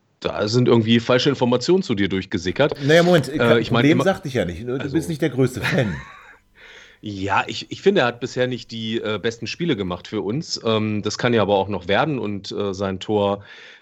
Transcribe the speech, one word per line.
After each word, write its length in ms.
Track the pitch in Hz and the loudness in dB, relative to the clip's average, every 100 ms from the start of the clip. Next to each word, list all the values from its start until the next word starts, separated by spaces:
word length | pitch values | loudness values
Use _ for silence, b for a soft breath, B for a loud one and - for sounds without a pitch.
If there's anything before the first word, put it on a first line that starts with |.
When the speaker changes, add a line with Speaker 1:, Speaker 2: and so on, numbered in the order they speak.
| _ _ | _ _
Speaker 1:
da 300 | - 80 107 | -8 -4 0
sind 180 | 123 117 | 2 4
irgendwie 320 | 117 110 117 | 4 4 2
falsche 300 | 117 123 147 | 4 2 2
Informationen 560 | 131 123 123 123 185 | 2 0 0 2 2
zu 100 | 180 | 2
dir 140 | 101 95 | 0 0
durchgesickert. 760 | 95 - 98 90 - 147 - | -2 -4 -4 -4 0 0 0
Speaker 2:
Naja, 200 | 139 165 | 4 4
Moment, 240 | 175 170 131 | 6 2 0
Speaker 1:
Äh, 100 | 147 | 0
Speaker 2:
kein 200 | 117 117 | 4 4
Speaker 1:
ich 120 | - | 4
mein, 120 | 117 | 2
Speaker 2:
Problem 160 | 143 135 | 4 4
Speaker 1:
immer 40 | |
Speaker 2:
sagte 240 | 180 185 143 | 2 0 -2
ich 80 | |
ja 100 | 123 | -2
nicht. 220 | 87 85 120 | -2 -4 -6
Du 60 | |
Speaker 1:
Also 200 | 131 143 | -6 -2
Speaker 2:
bist 160 | 160 151 | -4 -4
nicht 140 | 151 | -2
der 80 | 160 | -2
größte 300 | 127 127 - | 2 0 0
Fan. 340 | 123 160 107 69 | -2 0 0 -4
Speaker 1:
<laughs> 1000 | - - - - _ _ - - - _ | -12 -20 -20 -20 _ _ -20 -20 -20 _
Ja, 440 | 107 98 98 104 - | -10 -6 -2 -2 -2
ich, 240 | 107 - | -8 -10
ich 100 | - | 0
finde, 200 | 190 196 | 2 4
er 80 | 120 | 2
hat 100 | 120 | 0
bisher 300 | 127 127 127 | -6 -2 -2
nicht 240 | 120 - | -2 -8
die, 240 | 113 110 110 | -8 -4 -2
äh, 240 | 104 107 | -2 -2
besten 240 | 113 - 107 | -4 -6 -10
Spiele 300 | - 170 107 | -4 -2 -2
gemacht 320 | 92 87 - | -2 -6 -6
für 120 | 107 | -4
uns. 400 | 92 135 170 - | -4 -4 -6 -4
Ähm, 380 | 113 110 107 104 | -2 0 0 -2
das 140 | 104 - | -4 -2
kann 160 | 123 | 0
ja 100 | 117 | 2
aber 120 | 98 | 4
auch 140 | 98 98 | 2 0
noch 180 | 95 87 | -4 0
werden 320 | 104 151 131 | 0 0 -2
und, 320 | 104 101 98 | -6 -8 -8
äh, 240 | 104 101 | -6 -4
sein 240 | 95 98 95 | -4 -4 -4
Tor 460 | - 107 101 101 101 B B B | -2 0 0 -2 -8 B B B